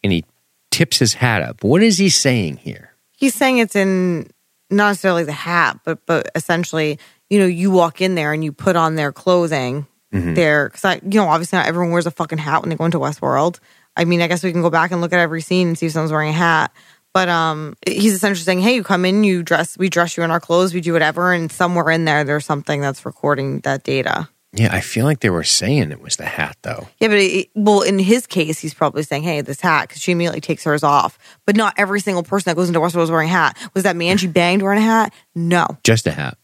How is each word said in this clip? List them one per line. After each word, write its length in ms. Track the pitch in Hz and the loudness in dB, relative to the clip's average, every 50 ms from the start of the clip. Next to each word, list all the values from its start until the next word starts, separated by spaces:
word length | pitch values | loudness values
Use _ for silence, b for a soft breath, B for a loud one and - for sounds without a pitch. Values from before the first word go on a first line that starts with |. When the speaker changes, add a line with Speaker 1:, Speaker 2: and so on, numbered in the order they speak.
| - | 0
Speaker 1:
And 80 | 101 | 0
he 140 | 92 85 78 _ _ _ _ _ _ _ _ _ | 0 0 -2 _ _ _ _ _ _ _ _ _
tips 260 | - - 165 - - - | -2 -2 -2 0 2 0
his 140 | 135 113 - | 0 0 0
hat 260 | - 135 123 113 98 | 0 0 0 0 0
up. 220 | 71 60 - - - | -2 -4 -8 -4 0
What 200 | 101 135 180 220 | 2 4 4 4
is 140 | 233 202 | 4 4
he 120 | 170 196 190 | 4 2 2
saying 480 | 131 - - 139 123 117 98 78 69 | 2 2 2 2 2 2 0 -2 -4
here? 360 | - _ - - - - - _ _ _ _ _ | -8 _ -12 -14 -14 -18 -20 _ _ _ _ _
Speaker 2:
He's 180 | _ 277 269 - | _ -2 -2 0
saying 220 | - 285 262 262 247 | 2 0 2 2 2
it's 160 | 226 202 - | 0 0 0
in, 540 | 208 190 190 190 185 185 180 175 160 - - _ _ _ _ _ _ _ _ | -2 0 0 0 0 0 0 -2 -4 -6 -10 _ _ _ _ _ _ _ _
not 200 | 196 202 208 208 | 0 2 2 2
necessarily 340 | 202 175 - 190 175 170 170 | 0 0 0 0 0 0 -2
the 80 | 147 | -4
hat, 480 | 147 147 - 165 175 175 165 120 - - _ | -6 -10 -6 -2 0 2 2 0 0 -4 _
but, 220 | - 165 - _ | -6 -6 -6 _
but 240 | - 170 151 - - - | 0 0 0 0 -2 -6
essentially, 640 | 170 - - 170 165 175 - - 160 156 151 147 147 b b b b b _ | -6 -2 -2 -2 -2 -2 -4 -2 -2 -2 -2 -4 -6 b b b b b _
you 80 | 202 208 | 2 4
know, 60 | 190 | 4
you 240 | 180 180 170 180 196 | 2 2 0 0 2
walk 300 | 185 190 170 170 - - | 4 4 4 2 0 -2
in 140 | 185 185 185 | -2 0 0
there 180 | 175 151 147 151 | 0 -2 -2 -2
and 100 | 156 160 | -2 -4
you 80 | 151 | -6
put 240 | 143 _ - 196 180 | -6 _ -2 0 2
on 200 | 170 165 160 160 | 2 2 0 0
their 160 | 156 147 143 | 0 -2 -4
clothing 760 | 135 - - 185 180 180 170 160 160 139 127 123 127 147 143 _ _ _ _ _ - | -4 -4 0 2 2 2 2 0 -2 -2 -2 -4 -4 -6 -8 _ _ _ _ _ -6
Speaker 1:
Mm-hmm. 200 | 98 87 85 - | -4 -2 -2 0
Speaker 2:
there. 360 | - 170 151 151 151 143 - | 2 2 2 2 2 0 -2
'Cause 140 | - - - | -6 -4 -2
I, 100 | 196 175 - - | -2 -2 -2 -4
you 160 | 190 196 220 | 0 2 2
know, 80 | 202 | 2
obviously 300 | 165 151 165 170 - - 180 | 4 2 0 0 -2 -2 0
not 80 | 147 | 0
everyone 240 | - 165 175 180 170 | 0 0 0 -2 0
wears 160 | 170 175 165 | 0 0 0
a 40 | 170 | -2
fucking 280 | 165 - 165 156 165 156 | -4 -6 -8 -6 -4 -6
hat 220 | 151 151 151 165 | -2 0 -2 -2
when 80 | - 170 | 0 -2
they 40 | 160 | -4
go 100 | - 160 | -2 -2
into 120 | 170 175 | 0 0
Westworld. 640 | 156 135 139 147 - - 135 131 135 151 175 175 - b b b b b b _ | 0 -2 -4 -4 -4 -2 0 0 2 2 0 -2 -6 b b b b b b _
I 100 | - 175 | -2 0
mean, 160 | 170 175 170 170 | 0 2 2 2
I 40 | |
guess 160 | 160 175 170 151 | 0 0 -2 -2
we 80 | 185 | -2
can 120 | 165 175 165 | -2 0 0
go 80 | 170 | 2
back 180 | 156 165 160 156 | 2 2 0 0
and 100 | 185 175 | -2 -4
look 120 | 170 165 185 | -2 0 2
at 60 | 180 | 2
every 220 | 170 156 160 165 | 2 0 -2 -8
scene 260 | 156 - 185 185 180 | -4 -2 0 0 2
and 100 | 170 165 | 0 0
see 80 | - - | -2 -4
if 60 | 165 | -4
someone's 200 | 151 165 156 156 | -2 -2 -2 0
wearing 180 | 156 151 151 156 | -2 -2 -2 0
a 40 | 156 | 0
hat. 380 | 165 180 170 165 160 151 - b b b b b b b _ _ | 2 2 2 2 2 0 -2 b b b b b b b _ _
But, 160 | 190 185 175 | 0 0 2
um, 460 | 175 165 165 160 156 151 156 147 - _ - | 0 0 0 -2 -2 -4 -8 -12 -14 _ -6
he's 280 | - 226 - 202 220 202 | -6 -2 2 2 2 2
essentially 280 | 185 208 202 202 175 165 | 2 0 -2 -2 -2 -2
saying, 180 | 180 185 180 | -2 0 0
"Hey, 120 | 185 226 254 | 2 2 0
you 100 | 247 190 | 0 0
come 220 | - 196 175 180 | 0 0 0 2
in, 180 | 185 190 208 214 | 2 2 2 2
you 200 | 202 185 175 170 | 2 2 0 0
dress, 340 | 151 170 156 165 - - | 0 0 0 0 -4 -4
we 100 | - 185 | -4 -2
dress 300 | 190 - 175 170 170 - | 0 2 0 0 0 0
you 60 | - 170 | -4 -2
in 80 | 165 | 0
our 80 | 165 170 | 0 -2
clothes, 340 | - - 170 175 185 190 165 | 0 0 2 2 2 2 -2
we 80 | 180 | -4
do 120 | 160 170 165 | -2 0 0
whatever." 380 | 165 156 151 151 165 175 180 | 2 2 2 0 0 0 0
And 200 | 180 175 165 156 | 0 0 -2 -6
somewhere 400 | - - 185 175 180 170 156 156 | -2 -2 0 0 2 0 2 2
in 140 | 165 165 165 | 2 2 2
there, 180 | 156 147 151 151 | 0 0 0 0
there's 200 | 135 147 151 147 | 0 -2 -4 -2
something 360 | - 156 143 139 - 151 143 | -4 -6 -4 -2 -4 -4 -2
that's 240 | 143 139 135 - - | -2 -4 -6 -6 -10
recording 540 | 131 - _ - 143 143 135 135 135 135 135 | -14 -12 _ -2 -2 0 0 -2 -4 -6 -4
that 220 | - 135 135 135 _ | -4 -4 -4 -4 _
data. 460 | - 135 135 - - - - 160 - _ _ _ _ | -4 -2 -2 0 -2 -2 -2 -4 -8 _ _ _ _
Speaker 1:
Yeah, 180 | - 107 110 - - | -2 0 0 2 0
I 80 | 95 | -2
feel 240 | - - - 113 123 | -4 -4 -4 0 0
like 140 | 147 156 127 | 0 0 0
they 100 | - 107 | 0 0
were 140 | 90 85 78 | 0 0 0
saying 480 | - - - 92 104 143 147 104 73 | 0 -2 -2 0 0 0 0 0 -2
it 100 | 73 - | -4 -14
was 140 | - 71 - | -10 -10 -10
the 100 | - 73 | -8 -8
hat, 320 | - - - 78 73 - _ - | -10 -6 -6 -6 -6 -8 _ -12
though. 240 | - 78 - - - _ _ | -10 -10 -10 -12 -18 _ _
Speaker 2:
Yeah, 100 | 220 220 | 0 2
but 80 | 208 202 | 4 4
it, 120 | 196 185 | 4 2
it, 180 | - 190 - _ _ | 2 -2 -4 _ _
well, 280 | 214 208 208 208 196 190 | 0 2 4 4 4 4
in 160 | 170 202 190 | 2 2 2
his 260 | 190 185 226 254 240 | 4 4 4 2 2
case, 320 | - - 190 160 156 156 | -4 -2 -2 -2 -2 -4
he's 160 | - - 160 - | -6 -8 -10 -4
probably 300 | - 165 143 131 143 156 | -2 -2 -2 -2 -4 -6
saying, 180 | - 151 143 | -6 -6 -4
"Hey, 200 | 156 175 160 147 | -4 -4 -4 -4
this 200 | 143 - 139 - | -6 -8 -8 -4
hat," 280 | - 180 160 147 - - | 0 0 0 0 0 -4
'cause 120 | - - | -10 -8
she 100 | - - | -4 -2
immediately 300 | 175 170 170 170 - - | 0 0 0 -2 -4 -6
takes 220 | 147 - 165 - - | -6 -6 -6 -4 -2
hers 180 | - 147 151 | -2 -2 2
off. 380 | 156 147 143 143 - 85 - _ B B B B _ | 2 4 4 4 2 0 -6 _ B B B B _
But 100 | - 208 | 0 2
not 200 | 214 220 202 - | 2 2 0 0
every 220 | - 202 190 196 208 | 0 -2 0 0 -4
single 240 | 185 208 190 175 170 | -2 -2 -2 -2 -2
person 260 | - 196 196 180 185 | -2 -2 -2 0 0
that 60 | 165 | 0
goes 120 | 160 180 | 0 0
into 120 | 175 175 170 | 0 2 0
Westworld 240 | 156 175 165 175 165 | 0 0 0 0 0
is 80 | 160 | 2
wearing 180 | 165 160 156 160 | 0 0 0 2
a 20 | |
hat. 240 | 180 180 156 143 - B B B B | 2 2 2 0 -2 B B B B
Was 80 | 190 180 | -2 0
that 120 | 196 175 | 0 0
man 220 | 170 170 175 190 | 0 0 0 2
she 80 | 208 185 | 2 0
banged 380 | 180 156 185 170 175 180 202 190 | 0 2 2 2 2 2 2 2
wearing 160 | 190 202 208 | 2 2 2
a 20 | |
hat? 320 | 220 220 220 226 220 208 b b b b _ | 2 4 4 2 2 0 b b b b _
No. 420 | 170 170 170 180 175 - - - - _ | -4 0 2 2 2 2 0 -4 -2 _
Speaker 1:
Just 240 | - 113 113 - | 2 2 4 2
a 40 | - | -2
hat. 240 | 76 73 76 64 - _ | -4 -4 -8 -8 -10 _